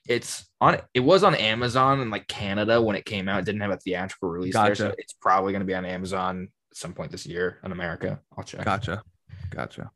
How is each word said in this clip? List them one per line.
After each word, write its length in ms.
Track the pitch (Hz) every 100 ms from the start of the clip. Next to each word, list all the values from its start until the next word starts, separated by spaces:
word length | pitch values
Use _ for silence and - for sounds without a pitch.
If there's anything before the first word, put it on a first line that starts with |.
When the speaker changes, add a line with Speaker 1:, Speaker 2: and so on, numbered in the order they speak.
| -
Speaker 1:
it's 400 | 120 - - - -
on, 180 | 139 - -
it 60 | 127
was 220 | 131 185
on 100 | 196
Amazon 640 | 151 107 113 123 127 131 139
in, 100 | 117
like, 160 | 104 -
Canada 520 | - 101 101 107 117
when 140 | 110 101
it 80 |
came 240 | - 101 95
out. 120 | 98
It 40 |
didn't 160 | 90 104
have 100 | 101
a 40 | 92
theatrical 520 | 92 90 95 - 92
release 240 | 85 92
there, 200 | 110 104 104
so 100 | 101
Speaker 2:
Gotcha. 80 | -
Speaker 1:
it's 120 | - -
probably 320 | 98 95 95
gonna 120 | 98
be 100 | 95
on 100 | 92
Amazon 640 | 90 90 92 95 92 92 95 _ _
at 40 | -
some 160 | 85
point 180 | 82 78
this 140 | - -
year 320 | 85 90 -
in 80 | 98
America. 480 | 90 87 82 95 101 _ -
I'll 80 |
check. 200 | - -
Speaker 2:
Gotcha. 380 | 104 95 - 101 - _ _ - 90
Gotcha. 400 | - 62 - -